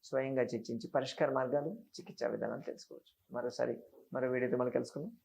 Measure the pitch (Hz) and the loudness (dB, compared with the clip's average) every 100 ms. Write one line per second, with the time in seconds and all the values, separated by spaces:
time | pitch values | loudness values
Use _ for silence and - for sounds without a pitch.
0 | - 135 135 135 120 117 - 117 - 143 | 0 0 2 2 2 0 -2 -6 0 0
1 | 131 - 147 135 131 139 151 214 - - | 0 2 2 4 4 2 0 -6 -12 -16
2 | 170 - 117 110 110 117 - - - - | -14 -4 -2 0 -2 -4 -8 -10 -12 -18
3 | _ _ _ 120 123 120 120 123 - - | _ _ _ -4 -4 0 0 0 -8 -20
4 | - 131 127 127 123 127 123 123 120 139 | -8 -2 2 2 2 2 4 2 0 -6
5 | 185 - | -8 -10